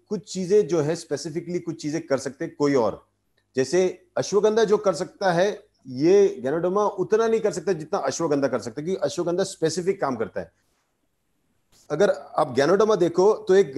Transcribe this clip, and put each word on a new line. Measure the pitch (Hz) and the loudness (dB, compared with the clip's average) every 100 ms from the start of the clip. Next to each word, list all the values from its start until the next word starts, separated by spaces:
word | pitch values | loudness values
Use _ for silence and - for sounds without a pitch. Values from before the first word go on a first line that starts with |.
| - | -10
कुछ | 208 - | -10 -8
चीजें | 180 180 208 165 | -8 0 2 2
जो | 165 | 0
है | 147 | 0
specifically | 165 - 139 170 151 160 175 | -2 -6 -8 -6 -8 -6 -8
कुछ | 170 160 | -6 -8
चीजें | 151 160 - | -6 -6 -2
कर | 135 | -4
सकते | 139 123 | -4 -8
हैं | - - | -10 -2
कोई | 143 | 2
और। | 135 107 - _ _ _ _ _ - | 2 2 -2 _ _ _ _ _ -4
जैसे | 131 175 185 180 _ - | 0 2 0 -2 _ -6
अश्वगंधा | 135 196 214 220 | -2 2 2 2
जो | 214 208 | 2 2
कर | 208 | 0
सकता | 165 180 - 196 | -2 -4 -4 0
है, | 170 202 190 - _ - | 2 0 -2 -12 _ -14
ये | 127 160 202 196 202 123 | 0 4 6 4 2 -4
Ganoderma | 165 175 196 208 | -2 0 0 0
उतना | 202 180 214 226 | -2 0 0 2
नहीं | 226 | 0
कर | 208 | 0
सकता | 175 156 | -2 -4
जितना | 160 151 190 | -4 -4 -4
अश्वगंधा | 135 131 165 143 135 | -2 -2 0 0 0
कर | 120 | -2
सकता | 110 110 | -6 -8
है, | |
क्योंकि | 156 190 | -6 -4
अश्वगंधा | 147 - 170 175 | -4 -4 -4 -2
स्पेसिफिक | 190 - 160 185 175 196 | -4 -2 -4 -2 -4 -2
काम | 143 120 | -2 -2
करता | 104 101 | -6 -8
है। | 82 _ _ _ _ _ _ _ _ _ _ _ _ _ - | -12 _ _ _ _ _ _ _ _ _ _ _ _ _ -8
अगर | 151 202 | 0 2
आप | - - - 151 123 | 0 -4 -2 -2 2
Ganoderma | 143 196 214 214 | 2 4 4 2
देखो | 170 - 196 | 2 4 4
तो | 214 - | 4 4
एक | 190 165 | 4 4